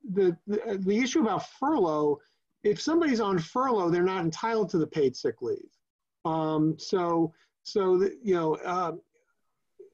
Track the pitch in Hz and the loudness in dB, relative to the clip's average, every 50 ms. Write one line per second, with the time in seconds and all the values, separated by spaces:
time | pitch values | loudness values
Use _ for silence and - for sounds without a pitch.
0 | - 220 180 202 190 180 170 - _ 202 208 - - 226 196 196 190 190 208 226 | -12 -4 0 2 2 2 2 0 _ -4 -4 -4 -2 -4 -4 -2 0 0 2 2
1 | 262 240 - 320 233 214 185 156 - - - - 269 294 320 254 180 160 151 151 | 2 2 2 2 2 2 0 -2 -4 -8 -8 -4 -2 0 2 2 2 2 2 2
2 | 151 147 143 143 - _ _ _ _ _ _ _ - 208 202 - - 294 330 339 | 2 0 0 -2 -6 _ _ _ _ _ _ _ -2 0 0 0 0 0 0 2
3 | 330 294 240 220 214 196 190 170 160 - - 247 269 269 240 202 180 170 160 175 | 2 2 2 2 2 0 0 0 -2 -2 -2 0 0 2 2 0 2 2 2 2
4 | 175 190 190 185 165 165 160 - - 226 226 220 202 165 - 165 151 - - 156 | 2 2 0 0 -2 -4 -4 -4 -2 -2 0 0 0 0 0 -2 -2 -2 0 0
5 | 139 131 127 - - 131 - - - 113 - - - - _ _ _ _ _ _ | 0 0 0 -2 -4 -4 -4 -4 -4 -6 -6 -6 -8 -14 _ _ _ _ _ _
6 | _ _ _ _ - 165 160 160 156 156 156 156 156 160 156 - - - 202 185 | _ _ _ _ -4 -4 -2 -2 -2 0 0 2 2 0 0 -2 -4 -4 -2 0
7 | 175 170 170 165 165 160 - _ _ _ _ _ - - - 208 190 185 185 180 | 0 2 2 2 0 0 -4 _ _ _ _ _ -14 -6 -2 0 2 2 2 2
8 | 196 196 - - 240 202 180 170 160 156 151 - - 185 180 185 180 165 160 - | 2 0 -2 -4 -2 -2 0 0 0 0 -2 -2 -4 -4 -4 -2 -2 -4 -6 -8
9 | - _ _ _ _ _ _ _ _ _ _ _ _ _ _ - - - | -14 _ _ _ _ _ _ _ _ _ _ _ _ _ _ -20 -20 -20